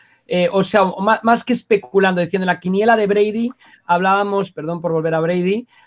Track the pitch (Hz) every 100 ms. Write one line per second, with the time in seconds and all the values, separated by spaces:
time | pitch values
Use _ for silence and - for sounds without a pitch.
0 | _ _ _ 185 175 196 190 214 185 180
1 | 196 220 226 233 - 240 - 202 - 196
2 | 190 180 170 190 185 175 180 190 220 226
3 | 202 208 208 214 233 - - - - 175
4 | 190 196 202 196 190 - 151 170 165 165
5 | 160 160 165 180 180 214 240 _